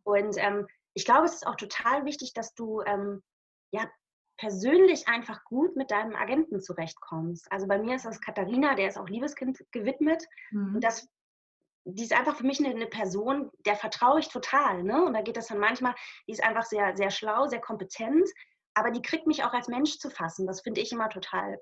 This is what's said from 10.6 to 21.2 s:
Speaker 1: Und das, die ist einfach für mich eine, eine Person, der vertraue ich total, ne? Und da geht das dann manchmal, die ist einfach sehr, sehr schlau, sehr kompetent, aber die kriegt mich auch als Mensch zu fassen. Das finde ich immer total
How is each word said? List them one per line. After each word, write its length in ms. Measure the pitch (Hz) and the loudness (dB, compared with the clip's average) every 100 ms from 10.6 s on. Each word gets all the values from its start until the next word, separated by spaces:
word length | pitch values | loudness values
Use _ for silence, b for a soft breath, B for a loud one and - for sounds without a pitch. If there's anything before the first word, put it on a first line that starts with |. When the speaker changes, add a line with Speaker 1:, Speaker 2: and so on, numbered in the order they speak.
| 202 | -2
Speaker 1:
Und 100 | 214 | 0
das, 240 | 226 - - _ _ _ _ _ _ _ 185 | 0 -2 -8 _ _ _ _ _ _ _ -12
die 180 | 190 | -10
ist 100 | 226 | -2
einfach 240 | 226 262 294 | 0 0 0
für 80 | 254 | 0
mich 140 | 277 | 0
eine, 100 | 277 226 | 0 -2
eine 120 | 226 | -4
Person, 640 | 220 190 190 226 285 262 - 208 | -4 -4 -2 -2 -2 -4 -4 -2
der 100 | 208 | -2
vertraue 420 | 214 - 240 311 | -4 2 6 6
ich 80 | 294 | 2
total, 540 | 220 - 269 277 185 | -6 0 2 2 0
ne? 220 | 185 262 349 | 0 2 2
Und 80 | |
da 80 | 220 | 2
geht 160 | 214 233 | -2 -6
das 100 | 226 | -4
dann 120 | 208 | 0
manchmal, 360 | 208 254 254 247 B B - | 2 2 -2 -4 B B -10
die 60 | |
ist 100 | 220 | 0
einfach 220 | 220 226 226 | 2 2 0
sehr, 320 | 214 202 190 | 0 2 2
sehr 140 | 196 | 0
schlau, 360 | 196 214 220 285 | 0 0 0 0
sehr 140 | 233 | -2
kompetent, 680 | - 214 190 - 226 302 392 B B B _ 214 | -6 -8 -10 -8 2 4 4 B B B _ 0
aber 160 | 226 | 0
die 100 | 233 | -2
kriegt 240 | - 320 320 | -2 0 2
mich 160 | 277 247 | 2 0
auch 80 | |
als 140 | 247 240 | 0 -2
Mensch 300 | 240 302 - | 0 0 0
zu 100 | 277 | -8
fassen. 380 | - 165 - 185 | -6 -6 -2 -4
Das 140 | 190 | -4
finde 200 | - 190 | -4 -4
ich 100 | 165 | -2
immer 160 | 233 220 | -2 -4
total 500 | 190 | -4